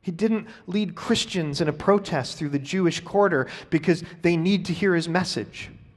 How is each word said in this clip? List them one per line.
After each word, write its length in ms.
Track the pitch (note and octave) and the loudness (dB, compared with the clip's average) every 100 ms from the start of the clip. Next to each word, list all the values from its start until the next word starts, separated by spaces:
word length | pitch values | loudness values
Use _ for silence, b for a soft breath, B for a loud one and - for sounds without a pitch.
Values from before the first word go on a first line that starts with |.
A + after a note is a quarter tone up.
He 80 | - | -8
didn't 360 | E3+ G#3+ A3 - B - | -2 0 0 -4 B -4
lead 280 | G3 G3+ - | -4 -2 -6
Christians 680 | - A3+ - F#3 D3+ C#3+ | 0 0 0 -2 -4 0
in 60 | D#3 | -2
a 60 | |
protest 640 | D3+ - G3+ G3 D#3 A#2+ - | 0 4 4 2 -4 -4 -6
through 120 | D3 | -2
the 100 | C#3+ | -2
Jewish 420 | C#3 F#3+ F3 E3 | -2 2 2 0
quarter 460 | - G3+ G3+ D3 B2+ B B | -2 2 4 4 -2 B B
because 320 | E3 E3+ E3+ B B | 0 2 0 B B
they 160 | E3+ E3+ | 2 2
need 280 | E3+ G3 - | 2 2 0
to 80 | |
hear 200 | E3 G3+ | 0 2
his 160 | E3+ E3 | 2 2
message. 640 | E3+ F3+ - G2+ - - - - | -2 0 -4 -8 -12 -16 -18 -20